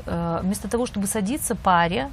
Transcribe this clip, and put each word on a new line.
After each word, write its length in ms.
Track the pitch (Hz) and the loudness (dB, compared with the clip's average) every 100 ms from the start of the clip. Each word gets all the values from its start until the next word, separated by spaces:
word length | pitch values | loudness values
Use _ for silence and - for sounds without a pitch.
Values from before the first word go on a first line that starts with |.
| - | -6
Э, 340 | 170 170 165 | -4 -2 0
вместо 240 | 180 208 202 | 0 -2 -2
того, 180 | 233 240 | -2 -2
чтобы 220 | 208 196 | -2 -2
садиться 480 | 220 196 294 - 220 | -2 -2 -2 -2 0
паре, 540 | 196 175 170 202 277 | 4 4 4 2 -4